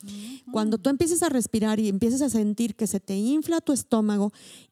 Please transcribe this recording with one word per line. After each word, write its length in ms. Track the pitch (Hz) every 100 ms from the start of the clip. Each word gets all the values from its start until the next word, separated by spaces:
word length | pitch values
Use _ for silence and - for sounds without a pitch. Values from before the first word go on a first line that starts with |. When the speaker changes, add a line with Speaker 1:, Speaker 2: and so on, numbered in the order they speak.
| 202 202 214 262 -
Speaker 1:
Cuando 260 | 240 214 220
Speaker 2:
Mm. 40 |
Speaker 1:
tú 80 | 254
empieces 320 | 285 330 339
a 60 | 339
respirar 520 | 262 - 226 214 214
y 80 | 214
empieces 320 | 196 226 262
a 60 | 285
sentir 460 | 226 208 208 233 -
que 100 | 208
se 140 | 196
te 160 | - 196
infla 440 | 220 302 311 330
tu 120 | -
estómago, 600 | 262 - 226 214 208 202 - - - -